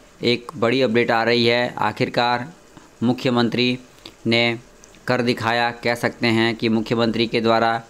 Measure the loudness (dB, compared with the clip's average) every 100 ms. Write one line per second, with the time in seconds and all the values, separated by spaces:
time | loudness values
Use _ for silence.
0 | -18 -6 -2 -2 -4 -4 0 2 2 2
1 | 2 2 2 2 2 2 0 -2 -4 -2
2 | -2 0 0 0 -6 -16 -20 -20 -18 -4
3 | -2 0 0 0 0 0 -2 -2 -10 -20
4 | -20 -8 -2 0 0 -2 -10 -20 -20 -12
5 | -4 -2 0 0 0 0 0 -2 -4 -2
6 | -4 -2 0 2 2 0 0 0 0 0
7 | 0 0 0 0 2 2 2 -2